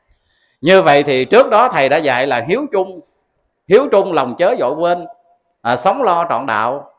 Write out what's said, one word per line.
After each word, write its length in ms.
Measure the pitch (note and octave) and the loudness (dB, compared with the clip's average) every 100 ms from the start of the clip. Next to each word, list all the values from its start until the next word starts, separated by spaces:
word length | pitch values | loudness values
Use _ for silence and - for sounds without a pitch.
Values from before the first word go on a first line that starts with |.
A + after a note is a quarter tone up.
| _ _ _ _ _ _ | _ _ _ _ _ _
Như 200 | F3 F#3+ | 2 4
vậy 220 | D#3+ C#3+ | 4 2
thì 220 | D3 C3 B2+ | 2 -2 2
trước 240 | A3 C4+ | 4 4
đó 200 | G#3+ B3 | 2 2
thầy 200 | D#3+ C3+ | 0 0
đã 80 | D3+ | 0
dạy 300 | D3 B2 C#3 | 0 -2 -2
là 180 | B2 A#2 | -4 -4
hiếu 180 | A3 D4+ | -4 -4
chung, 280 | G3 F#3 F3+ - _ _ _ _ _ - | -4 -4 -10 -20 _ _ _ _ _ 0
hiếu 200 | G#3 C#4 | 2 4
trung 220 | G#3 G3 | 0 0
lòng 220 | D#3+ B2+ A#2 | -2 -4 -2
chớ 180 | F3+ B3+ | -2 0
vội 160 | B2 D3+ | -2 -2
quên, 300 | E3+ F3 E3 - _ _ _ _ | -2 -4 -6 -20 _ _ _ _
à, 140 | A#2 B2 | -4 -2
sống 280 | F#3 B3+ | -2 0
lo 220 | A#3 E3+ E3+ | 0 0 -2
trọn 160 | A#2 C3+ | -4 -2
đạo, 460 | G#2+ A2+ C#3 C3+ | -2 -2 -4 -10